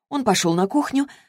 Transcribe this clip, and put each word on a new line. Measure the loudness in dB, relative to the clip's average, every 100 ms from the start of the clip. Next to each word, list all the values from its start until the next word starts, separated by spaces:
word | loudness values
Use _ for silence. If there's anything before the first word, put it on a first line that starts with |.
| _
Он | -4
пошел | 0 0 2
на | 0 0
кухню, | 0 0 -2 -2 -8